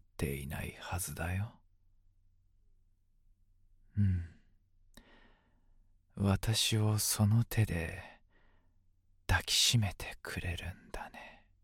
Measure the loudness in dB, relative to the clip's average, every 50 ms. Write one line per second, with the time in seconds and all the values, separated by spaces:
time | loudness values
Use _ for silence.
0 | -4 _ _ -4 -2 -2 -2 -4 -6 -8 -8 -6 -8 -8 -10 -12 -8 -6 -6 -4
1 | -4 -6 -6 -6 -4 -2 -2 -2 -4 -4 -8 -14 _ _ _ _ _ _ _ _
2 | _ _ _ _ _ _ _ _ _ _ _ _ _ _ _ _ _ _ _ _
3 | _ _ _ _ _ -20 _ _ _ _ _ _ -20 _ -20 -20 -20 -6 -2 0
4 | 2 2 2 0 -4 -8 -14 -20 _ _ _ _ _ _ _ _ _ _ -20 -20
5 | -20 -20 -20 -20 -20 -20 _ _ _ _ _ _ _ _ _ _ _ _ _ _
6 | _ _ _ 0 2 2 2 2 2 0 2 2 2 2 2 4 4 4 2 2
7 | 0 0 2 4 4 6 6 4 4 2 2 2 2 2 0 -2 -4 -4 -6 -10
8 | -14 -16 -20 -20 _ _ _ _ _ _ _ _ _ _ _ _ _ _ _ _
9 | _ _ _ _ _ 0 0 0 0 0 2 4 4 4 4 4 2 2 -2 -6
10 | -10 -12 -12 -12 -12 -10 -8 -6 -4 -4 -6 -6 -6 -10 -10 -12 -12 -12 -12 -10
11 | -10 -12 -14 -16 -18 -20 -20 -20 -20 _ _ _